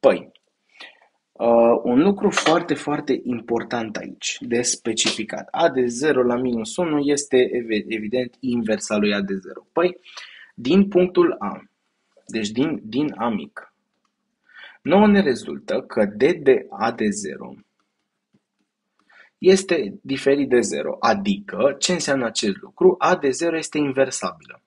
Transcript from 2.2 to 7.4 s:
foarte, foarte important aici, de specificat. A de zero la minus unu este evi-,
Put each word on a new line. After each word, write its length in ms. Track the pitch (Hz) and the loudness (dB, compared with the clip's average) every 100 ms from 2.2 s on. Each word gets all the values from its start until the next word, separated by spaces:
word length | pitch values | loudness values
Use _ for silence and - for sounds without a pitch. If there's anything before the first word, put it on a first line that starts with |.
| 202 | 0
foarte, 440 | - 151 170 165 | 0 2 2 0
foarte 460 | 143 - 147 147 123 | -6 -4 -6 -2 -4
important 720 | 123 120 110 117 - 123 110 104 | -2 -8 -4 -4 -2 -6 -6 -10
aici, 400 | - - - - | -12 -10 -10 -8
de 220 | 120 120 | -4 -2
specificat. 880 | 120 - 117 107 107 - 107 - 101 | -2 -4 -4 -2 -4 -4 -8 -10 -8
A 180 | - 165 | 0 0
de 180 | 131 123 | 2 -2
zero 360 | 120 156 127 | 0 0 2
la 140 | 123 120 | 2 0
minus 400 | 127 117 110 - | -2 -4 -6 -4
unu 220 | 175 147 | -2 0
este 380 | 143 143 143 | 0 -2 2
evi-, 480 | 131 | 2